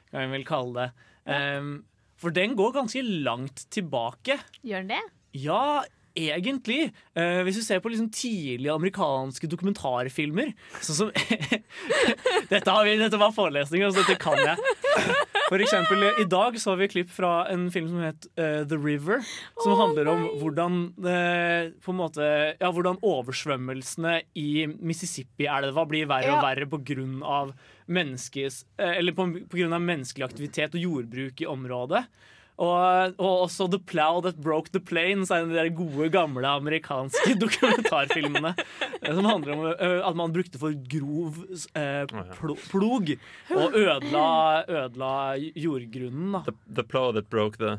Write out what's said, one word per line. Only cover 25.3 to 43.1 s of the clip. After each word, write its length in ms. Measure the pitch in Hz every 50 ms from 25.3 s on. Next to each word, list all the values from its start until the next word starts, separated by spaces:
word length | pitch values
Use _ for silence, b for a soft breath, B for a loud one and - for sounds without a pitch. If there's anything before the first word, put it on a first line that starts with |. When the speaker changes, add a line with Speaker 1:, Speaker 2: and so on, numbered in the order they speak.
| _ - 143 143 143 139 139 139 135 156 165
Speaker 1:
blir 180 | 147 156 156 156
verre 260 | 143 143 131 127 269 277
og 60 | 302 285
Speaker 2:
Ja. 0 |
Speaker 1:
verre 220 | 135 131 131 143
på 160 | 139 160 147 131
grunn 400 | 135 143 131 135 131 131 131 147
av 300 | 151 139 143 139 139 131 131 B B B B B
menneskes-, 800 | - 175 185 170 139 131 127 - - - 135 135 139 131 - - _ _
eh, 200 | - - 175 170 170
eller 140 | 175 180 160
på, 340 | 185 185 180 165 175 -
på 100 | - -
grunn 160 | 175 180 165 165
av 60 | 170
menneskelig 460 | 175 175 175 147 127 127 - 139 131
aktivitet 480 | 127 - - 143 143 - - 151 151 151
og 60 | 170 170
jordbruk 560 | 180 160 131 117 117 117 127 135 135 131 -
i 40 | 160
området. 600 | - 147 131 131 123 123 123 123 131 175 233 247 - b b b b b b b b b -
Og, 540 | - 175 175 175 180 185 185 185 185 185 185 -
og 240 | 180 190 185 180 180
også 240 | 175 - - 190 180
The 80 | 185
Plow 420 | 190 180 - - 160 151 156 170 180 170
That 160 | 185 170 151
Broke 300 | 143 160 156 160 160 -
the 80 | - 190
Plains 500 | 180 - 170 165 170 185 202 196 190 180
er 140 | 190 170 170
en 0 |
av 60 | 165
de 100 | 165 165
der 80 | 160 165
gode, 400 | 170 160 175 160 139 139 156 165
gamle 320 | 160 190 170 156 131 127
amerikanske 920 | 127 139 143 143 139 151 156 160 - - 151 131 135 139 - 554 605 - 262
<laughs> 80 | 185 226
dokumentarfilmene, 1120 | 214 - - - 240 214 233 220 - - 147 139 135 - 160 147 147 147 - 151 165 180 - 302 B B B 294 247 - - -
eh, 100 | 170 151
som 100 | 180 196
handler 280 | 214 214 180 143 143 147
om, 140 | 151 160 160 170 185
eh, 220 | 196 180 180 175 185
at 120 | 190 160
man 180 | 170 170 165 160
brukte 240 | 180 175 175 -
for 160 | 127 143 156 151
grov, 640 | 143 131 123 139 160 139 143 147 160 175 160 151 165 180 190 185 170 - - -
eh, 320 | 160 147 139 139 143 143
Speaker 3:
Å, 20 | 135
ja. 240 | 113 107 90 90 92
Speaker 1:
plo-, 240 | - - 156 147 - - -
plog 420 | - 190 202 220 247 254 185 147